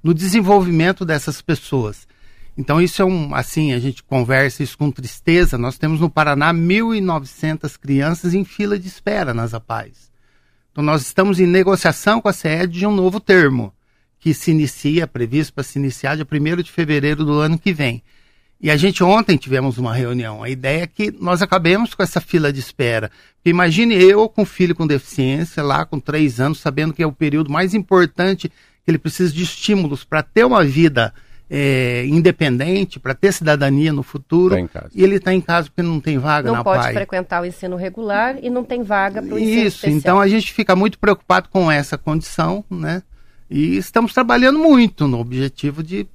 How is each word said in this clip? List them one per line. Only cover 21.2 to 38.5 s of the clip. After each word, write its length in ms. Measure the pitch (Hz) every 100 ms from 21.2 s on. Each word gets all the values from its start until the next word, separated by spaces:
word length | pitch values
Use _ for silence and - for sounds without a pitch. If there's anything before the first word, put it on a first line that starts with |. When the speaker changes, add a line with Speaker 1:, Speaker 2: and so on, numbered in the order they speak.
| 175 175
Speaker 1:
acabemos 520 | 196 185 165 190 233
com 80 | -
essa 200 | 185 175
fila 300 | - 170 147
de 60 | 135
espera. 520 | 123 - 123 113 107 _ _ _
Porque 140 | 170
imagine 440 | 170 180 160 233 202
eu 340 | 185 208 220
com 160 | - 196
filho 280 | - 180
com 140 | 170 160
deficiência, 760 | 139 - - 131 143 165 -
lá 240 | 143 139 160
com 140 | 151
três 400 | - 151 151 117
anos, 200 | 135 156
sabendo 320 | 156 139 156
que 100 | 151
é 40 | 160
o 40 |
período 400 | 135 151 147 151
mais 220 | 147 185
importante, 720 | 208 180 185 170 - 180 190 -
que 60 | _ _ _ -
ele 80 | 160
precisa 340 | 160 143 180
de 100 | 151
estímulos 600 | 175 - - 202 147 139 -
pra 180 | 156
ter 220 | 147 - 240
uma 180 | 233
vida, 500 | 151 135 165 127 110 - - - -
é, 560 | 143 143 131 123 123 131
independente, 920 | 156 170 196 151 123 151 190 190 135
pra 140 | 131
ter 200 | 131 196
cidadania 580 | 180 160 147 139 139 156
no 100 | 143
futuro. 540 | 131 139 - 165 185 190
Speaker 2:
Tá 60 |
em 60 | 180
casa. 220 | - - 202
Speaker 1:
E 80 |
ele 160 | 190 196
tá 140 | 185
em 80 | 185
casa 260 | - 170 151
porque 140 | -
não 160 | 170 160
tem 180 | 160 143
vaga 300 | 143 147 131
Speaker 3:
Não 80 | -
Speaker 1:
na 60 |
Speaker 3:
pode 160 | 156 190
Speaker 1:
apai. 140 | 120
Speaker 3:
frequentar 480 | - 196 185 180 175
o 20 | 180
ensino 300 | 175 185 180
regular 640 | 185 185 220 202 233 269
e 80 |
não 140 | 247